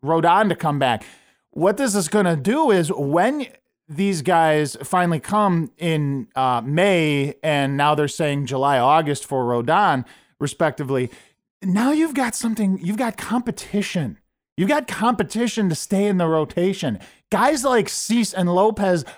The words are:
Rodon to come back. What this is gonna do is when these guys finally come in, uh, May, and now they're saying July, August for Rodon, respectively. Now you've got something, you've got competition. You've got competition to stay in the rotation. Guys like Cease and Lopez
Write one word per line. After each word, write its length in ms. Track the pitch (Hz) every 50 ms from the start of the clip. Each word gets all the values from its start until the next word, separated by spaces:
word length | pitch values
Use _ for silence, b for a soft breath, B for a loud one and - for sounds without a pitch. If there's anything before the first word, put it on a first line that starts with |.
| -
Rodon 440 | 135 165 165 160 170 170 196 220 208
to 80 | 175
come 220 | - - 160 143 143
back. 240 | 135 127 117 107 B B B B B B B B B B
What 260 | _ - 156 190 214
this 180 | 208 277 254 196
is 140 | 208 180 151
gonna 260 | - 214 202 180 165
do 360 | 151 131 185 233 302 320 285 208
is 180 | 185 170 147
when 560 | 185 - 143 139 147 175 185 233 285 302 269 - - - _ _ _ _ _ _
these 340 | 156 143 196 202 196 165 135
guys 540 | 180 180 165 165 160 156 151 151 139 - - 139
finally 380 | - - 180 180 175 170 156
come 500 | - - 202 214 208 202 180 165 160 - _ _
in, 480 | 165 170 160 156 147 143 139 135 120 - _
uh, 280 | 135 131 127 123 123 113
May, 720 | 131 143 160 185 202 196 175 160 151 147 143 139 143 143 _ -
and 340 | 160 151 143 139 135 139
now 180 | 139 147 147 151
they're 140 | 147 151 143
saying 380 | - - 165 147 143 143 143
July, 320 | 117 135 131 131 139 143 131
August 460 | 120 139 147 160 160 147 143 135 -
for 180 | - 143 131 127
Rodon, 600 | 120 123 120 120 117 160 185 208 190 151 131 123 b b b b b b b
respectively. 680 | - 143 - _ 175 156 139 - 151 131 139 131 127 120 B B B B B B _ _ _ _ -
Now 300 | 190 180 202 233 262 294
you've 220 | 311 320 330 277
got 200 | 269 262 233 220
something, 440 | - - 233 220 208 214 196 190 180 156
you've 140 | 170 208
got 200 | 214 262 233 220
competition. 1000 | - - - 214 247 240 - 170 - - - - 208 196 - - 185 147 113 - - _ _ _ _ _ _ _
You've 120 | - 175 196
got 200 | 294 294 269 -
competition 800 | 185 - 202 240 254 190 208 139 - 214 240 233 - - 208 185
to 40 | 160
stay 320 | - - - 208 190 202
in 120 | 208 202 185
the 80 | 175
rotation. 720 | 160 160 160 151 147 - - 175 190 190 185 - 143 110 92 B B B B B _
Guys 340 | - 190 220 269 311 277 233
like 240 | 277 254 233 202 -
Cease 460 | - - - - 220 240 226 196 -
and 180 | 190 180 175 175
Lopez 500 | 180 196 214 214 208 202 196 180 175 131 B B